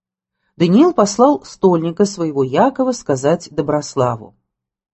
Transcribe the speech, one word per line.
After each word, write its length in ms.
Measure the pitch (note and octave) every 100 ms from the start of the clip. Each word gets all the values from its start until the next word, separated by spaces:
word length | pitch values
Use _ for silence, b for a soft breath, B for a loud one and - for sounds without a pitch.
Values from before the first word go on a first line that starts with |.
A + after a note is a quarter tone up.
| _ _ _ _ _ -
Даниил 360 | E3+ G3+ F4
послал 520 | D#4+ G3+ - C4+ D4
стольника 640 | - - F#3+ E3+ E3 E3 G3+
своего 360 | F3+ D#3+ C#3
Якова 500 | C3 D3 B3+ C4+ C4
сказать 560 | B3 - C3 C#3 E3 -
Доброславу: 840 | D#3 D3 D3 D3 C3+ B2 A2+ G#2+ _ _ _ _ _ _